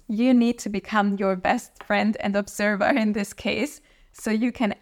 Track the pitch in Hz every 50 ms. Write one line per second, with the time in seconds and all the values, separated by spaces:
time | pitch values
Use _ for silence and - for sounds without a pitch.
0 | _ - 214 208 240 262 254 247 233 233 240 - - 214 208 196 - - 214 214
1 | 202 202 202 196 208 190 190 180 - - 202 240 - - _ _ - - 208 202
2 | 208 214 214 - - 208 196 202 202 - - - 208 208 208 196 208 - 285 262
3 | 220 214 208 220 202 - - - - - - - 233 294 - - _ _ _ _
4 | _ _ _ - - 226 214 220 233 247 233 - 247 202 - -